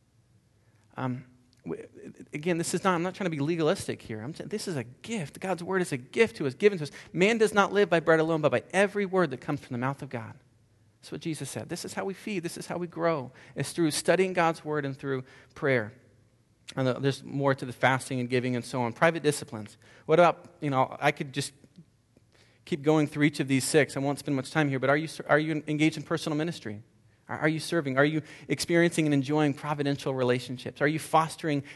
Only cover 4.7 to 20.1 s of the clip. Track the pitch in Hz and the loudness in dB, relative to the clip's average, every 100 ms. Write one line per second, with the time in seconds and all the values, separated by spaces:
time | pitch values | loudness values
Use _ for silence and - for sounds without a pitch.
4.7 | 147 117 - - 226 143 - 185 175 175 | -6 -8 -12 -8 -8 -8 -8 -6 -4 -2
5.7 | 190 175 139 123 233 220 - 143 127 202 | -2 -2 -6 -2 0 0 0 -6 2 2
6.7 | 190 147 - - - 196 233 208 208 190 | 2 -6 -12 -6 2 4 4 4 4 4
7.7 | 196 196 170 165 160 160 160 151 123 - | 4 4 4 4 4 4 2 2 2 0
8.7 | 180 202 202 196 185 165 127 - 143 - | 0 2 0 0 2 2 -2 -6 -6 -6
9.7 | 120 127 143 139 120 107 - _ _ _ | -4 -4 -4 -8 -10 -10 -16 _ _ _
10.7 | _ _ _ - 160 170 147 135 120 110 | _ _ _ -14 -10 -8 -8 -8 -10 -10
11.7 | 175 196 196 190 190 - 196 165 - - | -10 -10 -8 -8 -8 -8 -6 -6 -10 -8
12.7 | 170 175 160 170 156 123 - - - 139 | -8 -8 -2 -2 -2 -6 -16 -12 -8 -6
13.7 | - 160 - - 175 190 180 165 160 151 | 0 0 2 2 4 2 2 0 0 -4
14.7 | 151 139 135 139 135 123 - - - 143 | -4 -4 -6 -6 -6 -8 -18 -20 -4 2
15.7 | 127 107 - _ _ _ _ _ _ - | 2 0 -10 _ _ _ _ _ _ -10
16.7 | - 131 120 139 131 - 143 139 135 131 | -2 0 0 -2 -2 -6 0 0 0 -4
17.7 | 117 127 131 - 131 120 123 127 123 120 | 2 4 4 0 -4 0 0 0 -2 -4
18.7 | 135 120 113 170 165 143 143 - 110 104 | -4 -4 2 2 4 0 -2 -4 -12 -12
19.7 | - - - - | -18 -20 -10 2